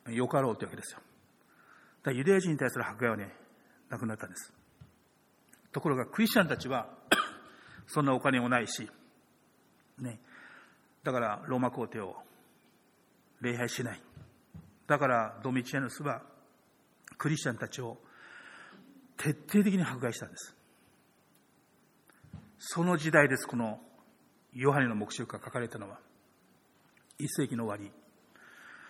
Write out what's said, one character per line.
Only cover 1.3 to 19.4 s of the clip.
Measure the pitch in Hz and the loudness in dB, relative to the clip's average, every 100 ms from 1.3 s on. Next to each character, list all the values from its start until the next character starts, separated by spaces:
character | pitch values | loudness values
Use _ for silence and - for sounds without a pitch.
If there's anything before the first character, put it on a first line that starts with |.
| _ _ _ - - - _ | _ _ _ -20 -20 -20 _
だ | |
か | 147 | -4
ら | 127 | 0
ユ | |
ダ | 151 | 4
ヤ | 190 | 4
人 | 180 | 4
に | 147 | 0
対 | 127 | 0
す | 120 | -2
る | 104 | -6
迫 | 107 | 0
害 | 120 | 0
は | 107 | 0
ね、 | 98 - - - _ _ - | -6 -14 -20 -20 _ _ -10
な | 123 | -6
く | 113 | -4
な | |
っ | 107 | -6
た | - | -8
ん | |
で | 90 | -12
す。 | - - _ _ - _ _ _ _ _ _ - _ | -16 -18 _ _ -20 _ _ _ _ _ _ -20 _
と | - | -2
こ | 160 | 2
ろ | 131 | 2
が | 117 | 0
ク | - | 2
リ | 220 | 4
ス | |
チ | 233 | 6
ャ | |
ン | 160 | 4
た | 123 | 2
ち | 131 | 0
は、 | 127 - - - - - - | -2 -2 -10 0 0 0 -6
<coughs> | - - - - - | -20 -20 -20 -20 -4
そ | 151 | 2
ん | 139 | 4
な | |
お | 127 | 4
金 | 143 131 | 4 2
も | 120 | 4
な | 123 | 2
い | 104 | 0
し、 | - 104 - - _ _ _ _ _ _ _ _ - | -6 -10 -14 -20 _ _ _ _ _ _ _ _ -10
ね、 | 123 107 - - - - - _ _ _ | -8 -8 -16 -20 -20 -20 -20 _ _ _
だ | 151 | -2
か | 127 | 0
ら | 113 104 - | 0 -2 -2
ロ | 127 | 0
ー | |
マ | 123 | 0
皇 | 123 110 | -2 -6
帝 | 117 | -6
を | 95 - - - _ _ _ _ _ _ _ _ _ - | -8 -10 -16 -20 _ _ _ _ _ _ _ _ _ -6
礼 | 120 120 | -4 -2
拝 | 120 | -2
し | - | -2
な | 120 | -6
い。 | 101 - - - - _ - - - - | -6 -14 -20 -20 -20 _ -20 -20 -14 0
だ | 147 | 2
か | 135 | 4
ら | 120 110 - | 2 2 -4
ド | 131 | -2
ミ | 127 | -2
チ | 123 143 | 0 -4
ア | |
ヌ | 123 | -4
ス | - | -6
は | 143 113 - - - _ _ _ _ _ - - | -6 -6 -8 -20 -20 _ _ _ _ _ -20 -4
ク | 147 | 0
リ | 151 | 0
ス | |
チ | 135 | -2
ャ | |
ン | 113 | -4
た | 113 | -6
ち | - | -8
を | 120 113 - - - - - - - - - - - - | -10 -10 -18 -20 -20 -20 -20 -20 -20 -20 -20 -20 -20 -4
徹 | 151 | -2
底 | 139 | -2